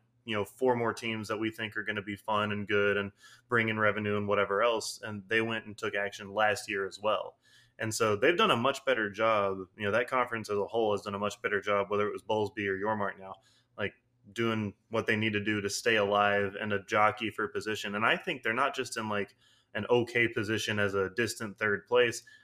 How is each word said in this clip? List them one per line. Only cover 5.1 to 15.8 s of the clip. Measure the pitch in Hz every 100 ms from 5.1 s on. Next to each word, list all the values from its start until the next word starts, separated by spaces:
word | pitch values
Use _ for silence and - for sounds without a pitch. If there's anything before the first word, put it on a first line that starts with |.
| 104 95
they | 113
went | 113 113 107
and | 104
took | 110 101
action | 101 - 98
last | 101 107 101 -
year | 98 95
as | 92
well. | 107 98 - - _ _ _ -
And | 110
so | 107 113
they've | 101 139 175
done | 214
a | 120
much | 127 135
better | - 120 104
job. | 98 113 107 98 95 95 -
You | 104
know, |
that | 110 123
conference | 131 120 113 104
as | 101
a | 95
whole | 117 110
has | 101
done | 104
a | 101
much | 104 -
better | 110 101
job, | 101 101 98
whether | 101 104
it |
was | 95
Bowlesby | - 107 104 - 101
or | 95
Yormark | 104 107 98 92
now, | 95 92 _ _ _ -
like, | 98 - _ _ 101
doing | 101 117 110 104 - _
what | 113 107
they | 110
need | 110
to | 104
do | 101 104
to | 98
stay | -